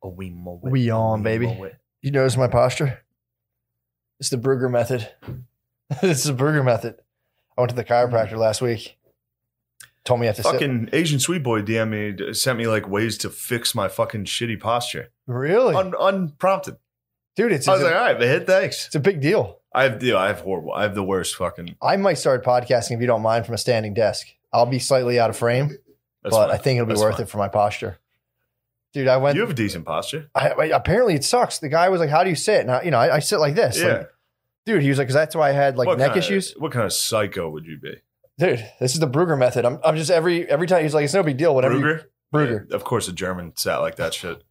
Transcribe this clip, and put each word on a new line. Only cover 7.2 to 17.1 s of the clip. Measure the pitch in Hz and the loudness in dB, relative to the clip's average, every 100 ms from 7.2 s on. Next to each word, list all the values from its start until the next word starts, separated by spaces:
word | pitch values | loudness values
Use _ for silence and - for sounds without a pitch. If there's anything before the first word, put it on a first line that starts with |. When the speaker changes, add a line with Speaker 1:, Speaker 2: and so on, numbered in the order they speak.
| _ _ _ - | _ _ _ -2
Speaker 2:
I | |
went | 123 | -2
to | 120 | 0
the | |
chiropractor | 113 120 123 120 110 | 0 2 2 2 -2
Speaker 1:
Mm. | 110 | 0
Speaker 2:
last | 110 104 | 0 0
week. | 123 113 - _ _ _ _ _ _ _ _ _ - _ | -2 -4 -8 _ _ _ _ _ _ _ _ _ -20 _
Told | - 123 | -2 0
me | 117 | 0
I | |
have | 107 | 0
to | |
sit. | 107 | -2
Speaker 1:
Fucking | 135 147 127 110 | 0 0 -2 -2
Asian | 143 170 147 | 0 0 0
sweet | 123 180 | -2 -2
boy | 127 110 | 0 -2
D | 101 113 | 0 -2
M | 110 | -2
me, | 107 104 | -2 -6
d-, | 98 98 | -6 -8
sent | 107 131 120 | -4 -2 -2
me, | 117 | 0
like, | 110 95 | -2 -2
ways | 101 113 107 | -2 -2 -4
to | 104 | -8
fix | - - 120 - | -10 -6 -4 -4
my | 117 98 | -4 -4
fucking | - 113 110 | -2 -4 -4
shitty | 92 - 120 110 | -6 -6 -6 -6
posture. | 107 120 120 - - _ - | -2 -2 -2 -10 -12 _ -10
Speaker 2:
Really? | 120 139 202 254 165 | -6 0 2 2 2
Speaker 1:
Un-, | 190 180 | -2 0
unprompted. | 185 196 175 - 185 190 190 - _ _ _ | 0 0 -4 -2 0 0 -4 -14 _ _ _